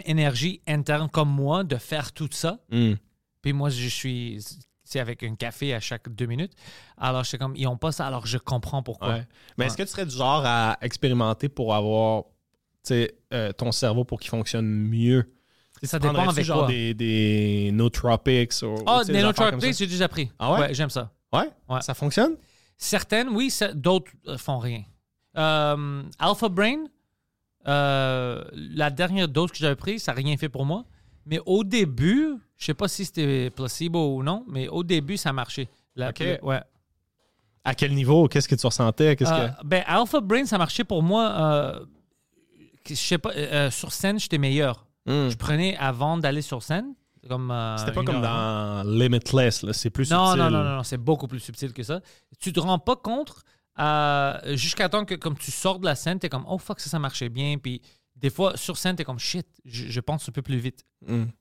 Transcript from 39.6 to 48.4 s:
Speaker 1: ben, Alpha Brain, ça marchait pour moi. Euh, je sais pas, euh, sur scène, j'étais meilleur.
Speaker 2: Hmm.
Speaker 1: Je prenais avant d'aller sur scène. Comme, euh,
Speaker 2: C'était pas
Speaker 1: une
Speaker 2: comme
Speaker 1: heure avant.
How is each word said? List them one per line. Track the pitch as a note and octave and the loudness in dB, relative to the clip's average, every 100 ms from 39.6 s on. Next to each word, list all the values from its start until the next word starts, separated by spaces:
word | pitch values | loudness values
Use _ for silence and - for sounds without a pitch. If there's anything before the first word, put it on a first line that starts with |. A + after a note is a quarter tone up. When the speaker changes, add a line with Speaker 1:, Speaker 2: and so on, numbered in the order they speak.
| D3 | 0
Speaker 1:
ben, | F3+ F3+ | 0 2
Alpha | F#3 A#3+ D4+ | 2 2 0
Brain, | G3 A#3 C4 | 2 0 2
ça | G3+ | 2
marchait | E3 - A#3+ | 2 0 0
pour | F3 | 2
moi. | D#3+ G#3+ A3 | 4 4 2
Euh, | G3+ D#3 D3 C3+ - - _ _ _ _ _ _ _ - _ - | 2 2 2 0 -6 -14 _ _ _ _ _ _ _ -20 _ -10
je | D3 | -6
sais | - F3 | 0 0
pas, | - - | 0 -4
euh, | D3 D3 C#3 | -2 0 0
sur | - - | -2 -6
scène, | - G3 G#3 | -2 0 0
j'étais | - D#3 | 0 0
meilleur. | C#3 C#3 C#3+ A#2 _ _ - | 2 2 2 -2 _ _ -2
Speaker 2:
Hmm. | C#3+ C3 | 0 0
Speaker 1:
Je | A2+ | -2
prenais | B2+ D3+ F#3 F#3+ | 0 2 0 0
avant | C#3 A#2+ D3 E3+ | -2 0 0 0
d'aller | D3+ D3 | 0 -2
sur | C#3+ B2+ | -4 -6
scène. | - E3 C4+ C4 _ _ B2 | -4 -4 -4 -12 _ _ -8
Comme, | B2+ B2 | -4 -4
euh, | B2 A2+ A2 | -4 -4 -4
Speaker 2:
C'était | A2 | -4
pas | B2+ | -2
Speaker 1:
une | C3 | -2
Speaker 2:
comme | C3 | 0
Speaker 1:
heure | A#2 | 0
avant. | A2+ | 0